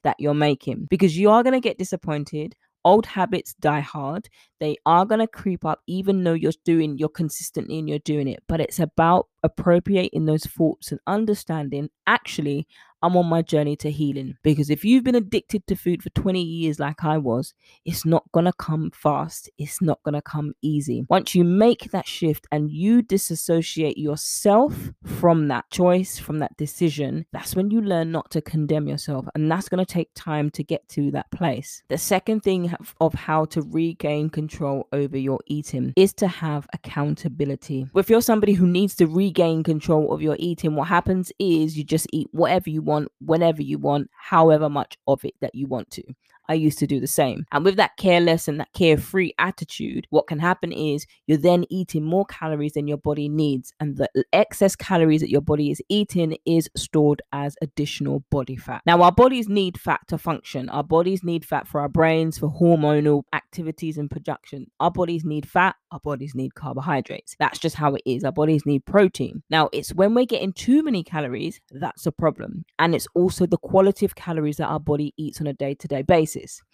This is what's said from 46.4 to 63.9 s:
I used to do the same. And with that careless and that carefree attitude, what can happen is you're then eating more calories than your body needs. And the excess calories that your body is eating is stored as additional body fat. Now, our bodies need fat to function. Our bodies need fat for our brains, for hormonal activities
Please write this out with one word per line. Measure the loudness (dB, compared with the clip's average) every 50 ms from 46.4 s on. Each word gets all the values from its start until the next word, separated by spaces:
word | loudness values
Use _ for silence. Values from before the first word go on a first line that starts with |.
| _ -2
I | 0
used | 2 2 2 2 2
to | 0 0
do | 0 -2
the | -2
same. | -2 0 0 0 0 -2 -6 -8 -4
And | -4 2 2
with | 4 4
that | 4 2 0 0
careless | 0 2 4 4 6 6 4 2 2 0 -4
and | -6 -6
that | -8 -10 _
carefree | 2 4 6 6 4 2 -2 -2 0 0 0 0 -2
attitude, | -2 -2 -2 -6 -12 -12 -10 -10 -8 -6 -6 -8 -6 _
what | 2 2 2
can | 2 -2 -2
happen | 0 0 0 0 -4 -6
is | -4 -4 -2 -2 -2 -4 -6 -12 _ _ _
you're | 0 2 4
then | 6 4 4 4 2 0
eating | -4 -6 -4 -4 -4 -4 -2
more | 0 0 0 0
calories | -2 -6 -8 -6 -4 -4 -2 -4 -4
than | -4 -4 -4 -4
your | -4 -4
body | -4 -4 -4 -2 -4 -2
needs. | -2 0 0 0 0 -2 -6 -10 -10 _
And | -6 -6 -2
the | -2 -4 -2 0 -2 0 2
excess | 2 2 2 2 2 0 2 2 2
calories | -2 -4 0 2 4 4 4 4 4
that | 2 2
your | 0 0
body | 2 0 0 0 0 -2
is | -4 -6 -4 -2
eating | 0 0 0 0 0 -2 -2 -2 -4 -4 _
is | 0 2 2 0 -2 -8
stored | -12 -10 -2 2 4 4 4 2 0 -4 _
as | -8 -6 -6 -6 -6 -6
additional | -8 -6 -4 -4 -4 -4 -4 -6 -4 -4 -4 -4 -4 _
body | -4 -4 -4 -6 -10
fat. | -12 -12 -12 -12 -4 2
Now, | 4 6 8
our | 8 8
bodies | 8 8 6 6 6 2 -2 0
need | 0 0 0 0 -4 -6
fat | -4 -4 -4 -4 -4 -6
to | -8 -6
function. | -4 -6 -6 -6 -8 -10 -10 -8 -8 -6
Our | -6 -6
bodies | -2 2 2 2 2 2 -2 -2
need | -4 -4 -4 -4 -4
fat | -4 -4 -6 -4 -4
for | -4 -4
our | -4 0
brains, | 2 2 4 4 4 2 0 -2 -2 -4
for | -4 -4
hormonal | 0 2 4 6 6 6 4 2 2 4 4 4 2 2 0 -4
activities | -6 -8 -8 _ -12 -10 -10 -10 -10 -8 -8 -8